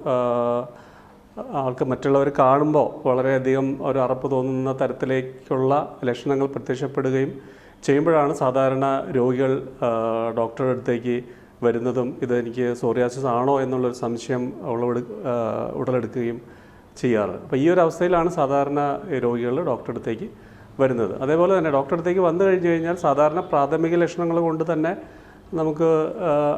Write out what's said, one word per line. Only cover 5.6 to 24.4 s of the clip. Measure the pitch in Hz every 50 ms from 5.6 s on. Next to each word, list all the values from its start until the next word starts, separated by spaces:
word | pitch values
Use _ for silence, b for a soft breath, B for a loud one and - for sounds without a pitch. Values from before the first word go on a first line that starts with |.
| 131 135 139 147 165 - - - 143 123
ലക്ഷണങ്ങൾ | 120 117 - 143 139 135 139 139
പ്രത്യക്ഷപ്പെടുകയും | 139 123 - - 127 123 143 131 135 147 131 127 131 131 135 135 135 - B B B B B B B B -
ചെയ്യുമ്പോഴാണ് | - 139 143 156 170 165 151 143 143 156
സാധാരണ | 151 147 131 123 135 135 131 131 131 135 139 135 135 - 190 156
രോഗികൾ, | 127 120 127 127 127 135 135 135 139 135 - - - 135 120
ആ, | 113 113 113 113 113 113 113 117 110 117
ഡോക്ടറുടെ | 113 113 - - 135 131
അടുത്തേക്ക് | 127 120 117 131 120 117 117 123 120 120 123 B B B B B B B 120
വരുന്നതും | 120 117 117 117 123 117 127 123 127 - -
ഇത് | 135 123 120 120
എനിക്ക് | 113 117 113 123 123 120 120 120
സോറിയാസിസ് | - 117 113 123 123 120 120 139 135
ആണോ | 131 117 120 123 139 143 135
എന്നുള്ളൊരു | 131 127 131 127 123 123 120
സംശയം | - 127 117 120 113 - - 131 123 123 131 - - - - 117
ഉളവെടു-, | 117 120 123 120 120 123 - 104 220 190 135
ആ, | 120 120 113 110 110 - 117 117 - -
ഉടലെടുക്കുകയും | 131 127 127 123 113 107 - 127 120 117 117 117 - B B B B B B B B B - -
ചെയ്യാറ്. | - 127 113 107 101 90 90 - -
അപ്പോൾ | - - 131 143
ഈ | 170
ഒരു | 180 185 170
അവസ്ഥയിലാണ് | 165 - - 180 180 180 170 165 175
സാധാരണ | 170 165 143 131 139 139 139 139 147 147 143 143 143 143 - 196 151
ഈ | 127 120
രോഗികൾ | 120 120 120 120 120 127 151 175 151
ഡോക്ടറുടെ | 120 110 - - 120 117
അടുത്തേക്ക് | 113 123 113 107 196 226 - B B B B B B B B -
വരുന്നത്. | 135 131 127 117 110 92 104 107 131
അതേപോലെ | 135 156 165 175 190 196 185
തന്നെ | 160 160
ഡോക്ടറുടെ | 139 139 139 - 180 170
അടുത്തേക്ക് | 160 180 180 190 185 170
വന്നു | 160 180 196
കഴിഞ്ഞു | 196 185 180 170 175
കഴിഞ്ഞാൽ | 170 165 160 170 175
സാധാരണ | 175 - 151 139 143 151 151 156 180
പ്രാഥമിക | 175 - 170 147 139 135 - 156 165 165 170
ലക്ഷണങ്ങൾ | 175 170 156 - - 170 170 165
കൊണ്ട് | 170